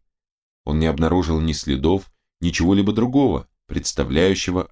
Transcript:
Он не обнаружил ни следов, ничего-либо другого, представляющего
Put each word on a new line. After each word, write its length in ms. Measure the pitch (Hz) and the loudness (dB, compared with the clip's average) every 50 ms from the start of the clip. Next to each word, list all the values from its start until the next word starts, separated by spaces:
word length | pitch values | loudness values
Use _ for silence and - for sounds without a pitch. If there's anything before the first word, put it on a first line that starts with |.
| _ _ _ _ _ _ _ _ _ _ _ _ - | _ _ _ _ _ _ _ _ _ _ _ _ -6
Он 140 | - 76 78 | -2 -2 0
не 80 | 80 | 0
обнаружил 540 | 80 76 69 82 80 87 92 87 80 82 78 | 0 0 0 0 2 2 2 0 0 0 -2
ни 120 | 80 80 | -2 -2
следов, 580 | 78 - - 73 69 67 69 80 92 98 - - _ _ _ _ _ - | -4 -4 -4 -4 -2 0 0 0 0 0 -2 -8 _ _ _ _ _ -4
ничего-либо 520 | 82 87 85 - 82 90 98 98 101 101 | -4 -2 -2 0 2 2 4 4 2 2
другого, 560 | 104 113 117 127 127 139 139 120 85 65 - - _ _ _ | 2 0 0 2 2 2 2 2 0 -2 -6 -10 _ _ _
представляющего 1000 | - - 73 73 - - - 69 64 65 76 90 95 95 - - - 90 90 - - | -10 -8 -6 -6 -4 -4 -4 -4 0 2 2 2 2 2 0 -2 -2 -2 -4 -4 -4